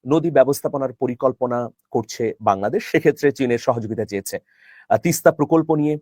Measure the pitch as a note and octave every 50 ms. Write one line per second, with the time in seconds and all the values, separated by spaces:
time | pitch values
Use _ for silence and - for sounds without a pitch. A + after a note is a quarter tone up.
0 | _ B2+ C#3+ E3 D#3 E3+ D3 C#3 C3 B2+ C#3+ - - D3+ C3 C#3 C3+ C3 B2 _
1 | C3 B2 B2 A#2+ - C3 B2 _ B2+ B2 A#2+ A#2+ B2 A2+ _ _ _ _ - A#2+
2 | A2 - - - A#2+ A2 - _ A2 G#2+ G2+ G2 G2 G#2+ C#3 G3+ - - - D3+
3 | - D#3+ C#3+ - - C#3+ C#3 - C3+ A#2+ A#2+ A#2 - - B2 A#2 A2 G#2 A2+ A#2
4 | G#2+ G#2 G2+ G2 G2 - - F#2 _ _ _ _ _ - - - - _ - -
5 | - F3 E3 - - E3+ D#3 - D3 C#3 E3 D#3+ D#3+ D#3+ D#3+ D3+ D3 D3+ D3+ D3